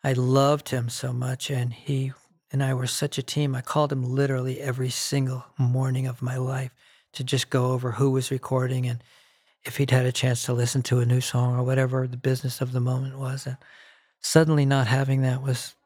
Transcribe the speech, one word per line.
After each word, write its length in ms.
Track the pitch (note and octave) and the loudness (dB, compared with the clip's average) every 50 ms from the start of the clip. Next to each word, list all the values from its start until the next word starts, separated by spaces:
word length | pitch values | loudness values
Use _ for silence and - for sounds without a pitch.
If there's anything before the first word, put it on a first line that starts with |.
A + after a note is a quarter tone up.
| - | 0
I 100 | C#3 C3 | 0 2
loved 560 | B2 B2+ B2+ C3 C3+ C3+ C#3 D3 C#3+ - - | 2 2 4 4 6 6 4 4 2 0 -4
him 200 | - B2+ A#2+ A#2+ | -4 -2 -2 -4
so 240 | A#2+ - - C3 B2 | -6 -6 -6 -6 -4
much, 380 | A#2+ B2 B2+ C3 B2 - - | -4 -4 -4 -6 -6 -6 -4
and 200 | C#3+ B2+ B2 A#2+ | -2 -2 -2 -4
he 420 | A#2 - - - C#3+ C3 C3+ C3 C3 - _ _ _ _ _ _ | -4 -8 -6 -4 -2 -2 -2 -4 -6 -10 _ _ _ _ _ _
and 120 | - C3+ C#3 | -2 -2 0
I 100 | C3 C3 | 0 0
were 140 | B2 B2+ B2 | -2 -2 -4
such 320 | - - - D3 - - | -4 -2 -4 -4 -4 -6
a 40 | C3 | -8
team. 320 | - - D3+ D3 C#3+ C3 | -4 -2 -2 0 0 -2
I 60 | B2+ | -4
called 300 | B2+ - - D#3 D3+ C#3+ | -6 -2 0 0 0 2
him 120 | D3 C3+ B2+ | 0 -2 -2
literally 560 | B2 B2+ C3+ C#3 C3+ C3+ B2+ B2+ C3 B2+ - | -2 0 0 2 2 0 -2 -2 -4 -6 -6
every 300 | - C3+ B2 C3 C3 B2+ | -4 -6 -4 -2 -2 -4
single 560 | A#2+ - - - - C#3 C3+ C3 C3 B2+ - - _ | -2 -4 -4 -2 -2 0 0 -2 -4 -6 -10 -14 _
morning 520 | - C3 B2 B2 C3 C3 C3 C3 C3 C3 C3 | 0 2 2 4 2 2 0 0 -2 -2 -4
of 140 | B2 - | -4 -6
my 140 | B2+ B2 B2+ | -6 -6 -4
life 360 | C3 B2+ B2+ C3 C3 C3+ B2 _ _ _ _ _ _ _ _ _ | -4 -4 -2 -2 -4 -6 -6 _ _ _ _ _ _ _ _ _
to 100 | - C3+ | -8 -4
just 260 | B2+ - C3 - - | -2 0 0 0 0
go 220 | - C3+ B2 B2+ | 0 0 2 2
over 200 | C3 B2+ B2 B2+ | 0 0 -2 -4
who 200 | A2+ G#2 C3+ C#3 | 0 2 2 4
was 200 | C3 C3 B2+ - | 4 2 0 -2
recording 560 | C3+ B2+ - - C3 B2+ B2+ B2+ C3 C3 B2 B2 | -4 -6 -4 -2 0 0 0 0 -2 -2 -2 -2
and 160 | A#2+ A#2+ - _ _ _ _ _ _ _ _ _ _ _ _ | -4 -4 -8 _ _ _ _ _ _ _ _ _ _ _ _
if 120 | - B2 - | -12 -2 -2
he'd 140 | C#3+ C3 | 0 2
had 140 | C3 B2+ B2+ | 4 2 2
a 60 | B2+ | 2
chance 320 | B2 - - C3 B2 A#2+ - | 0 0 0 0 0 0 -2
to 100 | - B2+ | -2 0
listen 280 | A#2+ A#2+ A#2+ - C3+ B2 | 0 0 0 0 -2 0
to 160 | - B2+ B2 | 2 2 2
a 60 | A#2+ | 4
new 160 | A#2+ B2 B2+ | 4 2 2
song 340 | B2 - - B2+ B2 B2 B2 | 2 0 0 0 2 2 2
or 80 | B2 B2 | 0 0
whatever 440 | B2+ C3 C3 C3 B2+ B2+ C3 C3 B2+ | 0 2 2 2 2 0 -2 -2 -2
the 100 | B2 B2 | -6 -2
business 420 | - C3+ C3 B2+ - C3 B2 - | 0 0 0 0 -2 -6 -4 -4
of 120 | C3 B2+ | -6 -4
the 80 | B2+ B2+ | -2 -2
moment 400 | A#2+ B2+ B2+ C3 C3+ C3+ C3 C3+ | 0 0 0 -2 -4 -6 -6 -8
was. 260 | C3+ C3 C3 C3+ - | -6 -6 -6 -6 -8
And 120 | C3 C3 - - - - - - - - _ _ _ _ _ | -10 -10 -12 -14 -20 -20 -20 -20 -20 -20 _ _ _ _ _
suddenly 460 | - - - D#3+ D#3+ D#3 D#3+ D3 C#3+ | -8 4 6 6 6 6 4 4 4
not 220 | C3+ C#3 C3+ C3 G#2+ | 4 4 4 4 4
having 340 | B2 C3+ C#3 C3+ C3+ C3+ | 2 2 2 2 2 2
that 200 | C3 C3 B2+ C3 C3+ | 2 2 0 0 -2
was 320 | C3+ B2+ B2 - - - _ _ | -2 -2 -4 -4 -12 -16 _ _